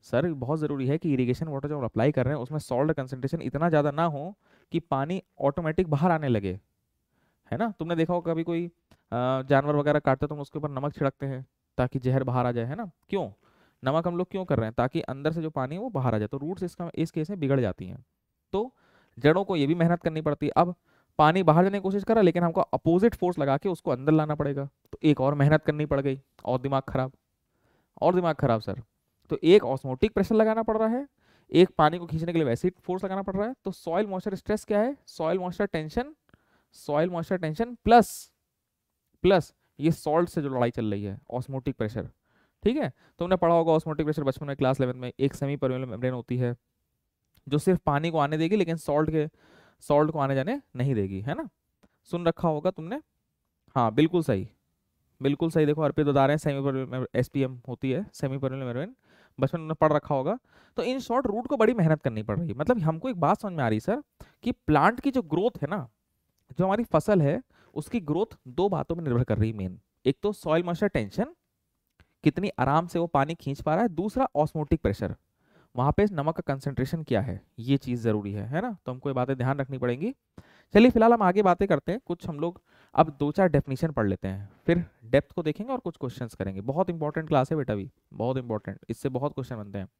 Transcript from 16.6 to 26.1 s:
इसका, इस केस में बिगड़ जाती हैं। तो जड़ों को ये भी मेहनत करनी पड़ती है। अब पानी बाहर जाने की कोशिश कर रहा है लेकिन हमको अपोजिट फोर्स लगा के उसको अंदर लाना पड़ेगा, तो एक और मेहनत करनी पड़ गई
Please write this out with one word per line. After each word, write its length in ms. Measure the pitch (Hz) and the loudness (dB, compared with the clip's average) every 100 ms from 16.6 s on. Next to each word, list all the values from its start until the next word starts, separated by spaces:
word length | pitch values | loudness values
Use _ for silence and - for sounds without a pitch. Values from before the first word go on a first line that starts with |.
इसका, 260 | 180 - 170 - | -8 -8 -10 -4
इस 160 | 160 | -4
केस 180 | - 156 | -4 -6
में 100 | 202 | -4
बिगड़ 200 | 139 135 | 0 2
जाती 260 | 113 90 92 | 2 -4 -12
हैं। 180 | 98 - _ _ _ _ | -14 -20 _ _ _ _
तो 180 | 190 240 _ _ _ _ - | -4 -4 _ _ _ _ 0
जड़ों 260 | 143 170 | 2 2
को 120 | 196 180 | 0 0
ये 100 | 139 | 0
भी 80 | 170 | 2
मेहनत 280 | 170 175 | 2 2
करनी 180 | 165 160 | -2 -2
पड़ती 240 | 156 147 147 | -2 -2 0
है। 60 | |
अब 200 | - 175 175 _ _ _ - | 2 0 -2 _ _ _ 4
पानी 240 | 151 180 | 4 6
बाहर 200 | 170 156 | 6 6
जाने 140 | 190 196 | 6 2
की 40 | |
कोशिश 200 | 196 202 | -2 -2
कर 100 | 190 | 2
रहा 60 | 226 | 6
है 60 | 185 | 6
लेकिन 180 | 175 | 4
हमको 180 | 175 165 | 0 0
अपोजिट 520 | - - - 170 214 - | 0 0 4 6 4 4
फोर्स 240 | 180 175 | -2 0
लगा 180 | 139 139 | 0 2
के 120 | 202 | 0
उसको 220 | 170 180 | -4 -2
अंदर 200 | 123 139 | -2 4
लाना 240 | 156 151 151 | 4 4 -2
पड़ेगा, 300 | 143 139 139 _ _ | -2 -4 -8 _ _
तो 80 | - | 0
एक 180 | 156 143 | 2 4
और 140 | 135 147 | 2 4
मेहनत 280 | 143 156 - | 4 4 2
करनी 200 | 151 151 | -2 0
पड़ 140 | 139 | 0
गई 180 | 139 | 0